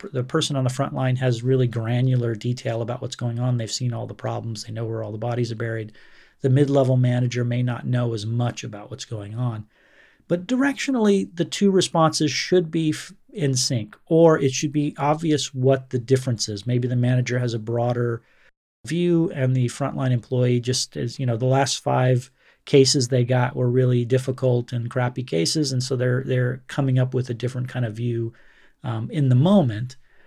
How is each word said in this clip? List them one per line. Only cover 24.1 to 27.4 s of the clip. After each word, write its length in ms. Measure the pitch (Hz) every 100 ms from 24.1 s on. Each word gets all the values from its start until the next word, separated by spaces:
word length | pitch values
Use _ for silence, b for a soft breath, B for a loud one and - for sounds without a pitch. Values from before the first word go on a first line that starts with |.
| 127 131 127 131 123 120
and 180 | 120 120
crappy 340 | 131 123 127
cases. 480 | 127 165 165 160 139
And 80 | 127
so 140 | 127 127
they're, 280 | 123 127
they're 400 | 131 127 123 131 -
coming 320 | - 135 127
up 140 | 127
with 160 | 127 123
a 40 |
different 340 | 117